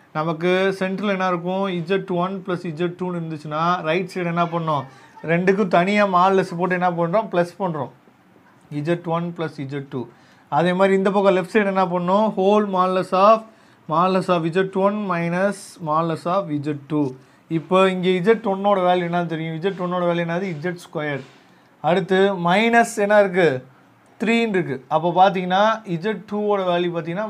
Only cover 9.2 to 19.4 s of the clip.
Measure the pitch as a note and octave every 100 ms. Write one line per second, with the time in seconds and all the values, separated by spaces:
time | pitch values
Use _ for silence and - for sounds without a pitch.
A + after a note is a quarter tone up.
9.2 | F3 E3+ D#3+ - C3+ C#3+ C3+ C3 A#2 -
10.2 | _ _ _ C#3+ E3+ F3+ G3 F#3+ G3 G3
11.2 | G3 F#3 F3+ A3 G3+ F#3+ F#3 F3+ F3 G3
12.2 | A3 G3 F#3+ G#3 G#3 F#3 F#3 F#3 F3+ F#3
13.2 | G3 A3 A3 - _ _ - D#3 F#3 F#3+
14.2 | F3+ F3+ E3 E3+ F#3+ F#3+ G3 G#3 G3+ F3
15.2 | E3+ F3 G3 G3+ - - D#3+ D3+ E3 D#3+
16.2 | F3 F#3 F3 D3 C#3+ C#3+ - D3+ C#3+ C3
17.2 | - _ - E3 D3+ F#3 F#3+ F#3 F3+ F#3
18.2 | F3 A3+ G#3+ F#3+ G3+ G3 F3+ F3+ E3+ F3
19.2 | F3 D#3+